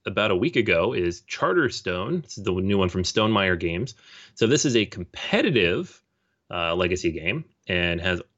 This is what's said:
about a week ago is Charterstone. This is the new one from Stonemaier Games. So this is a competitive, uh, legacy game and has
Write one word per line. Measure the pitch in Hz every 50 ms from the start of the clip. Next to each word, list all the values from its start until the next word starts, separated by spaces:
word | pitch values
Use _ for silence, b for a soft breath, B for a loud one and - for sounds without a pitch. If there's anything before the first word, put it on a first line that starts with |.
| -
about | 110 98 101 104 107
a | 98
week | 90 110 170 -
ago | 131 107 101 87 82 90 113 -
is | 98 87 87 85 -
Charterstone. | _ - - - 139 165 185 175 147 117 - - - 95 90 90 95 123 170 180 151
This | - - -
is | 95
the | 101
new | 90 92 92 98 101 98
one | 95 90
from | - 92 90
Stonemaier | - - 113 107 110 110 101 98 92 90 85
Games. | 85 85 85 87 120 135 - B B B B B B B B
So | - 117 113
this | 117 113 -
is | 147 117
a | 113 104
competitive, | - - 92 87 - - - - - - 220 311 226 147 113 90 85 92 143 185 - - _ _ _ _ _ _ _ _ _ _ -
uh, | 92 87 85 85 85
legacy | 90 92 87 90 90 - 85
game | 78 76 76 87 110 160 160 _ _ _ _ -
and | 92 90 87 87 85 85
has | 85 92 90 87 - _ _